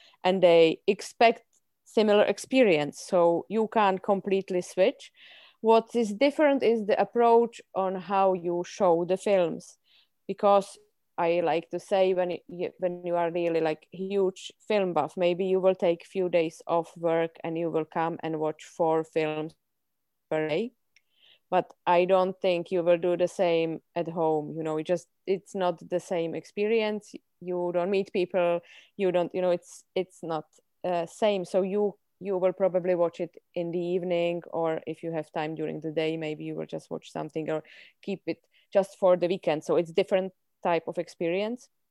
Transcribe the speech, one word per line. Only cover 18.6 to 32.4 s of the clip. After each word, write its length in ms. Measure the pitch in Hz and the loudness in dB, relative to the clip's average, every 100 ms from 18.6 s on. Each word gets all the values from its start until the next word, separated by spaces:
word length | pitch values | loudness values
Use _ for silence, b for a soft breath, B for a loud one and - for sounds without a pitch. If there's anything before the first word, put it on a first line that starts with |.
four 400 | - - 165 160 | -10 -2 0 0
films 500 | 160 160 156 156 156 - _ _ _ _ _ _ - | 0 -2 -2 -4 -8 -12 _ _ _ _ _ _ -6
per 160 | 156 156 | -4 -2
day. 240 | 156 233 - _ _ b b b b - | -2 -4 -8 _ _ b b b b -2
But 220 | 185 170 - - | -2 -2 -4 2
I 200 | 175 180 | 2 4
don't 340 | 190 185 185 | 4 2 0
think 300 | 190 175 170 | -2 -2 -2
you 100 | 185 | -2
will 160 | 170 175 | 2 2
do 200 | 180 175 | 2 0
the 100 | 175 | 0
same 540 | - 180 165 165 156 _ | 0 0 2 0 -4 _
at 140 | - 165 | -8 -6
home. 480 | 170 160 156 147 156 | -2 0 0 -4 -8
You 80 | |
know, 140 | 160 156 | -6 -4
it 100 | 156 | -2
just, 200 | 175 - _ - | -4 -6 _ -4
it's 260 | 190 - | -4 -4
not 240 | 202 180 175 170 | -4 -2 -2 -4
the 120 | 180 | -6
same 340 | - 180 165 | -4 -4 -4
experience. 800 | 160 - - 208 226 214 214 - - _ _ | -6 -10 -4 -2 0 0 -4 -8 -20 _ _
You 300 | 180 180 175 | -8 -4 -2
don't 180 | 175 175 | -2 0
meet 200 | 196 196 | -2 -2
people. 500 | 208 175 190 175 170 - B B B | -2 -2 0 0 0 -6 B B B
You 140 | 190 | -2
don't, 180 | 175 170 - | 0 -2 -2
you 60 | |
know, 100 | 180 | -2
it's, 320 | 175 - - _ | -2 -4 -20 _
it's 300 | - 180 - | -6 -6 -8
not, 220 | 160 160 - _ _ _ | -8 -8 -8 _ _ _
uh, 220 | 180 175 170 | -4 -4 -4
same. 400 | - 214 202 175 | -2 0 0 -2
So 160 | 190 | -2
you, 340 | 190 202 208 - _ - | 0 0 -2 -4 _ -14
you 180 | 185 | -6
will 140 | 185 | -2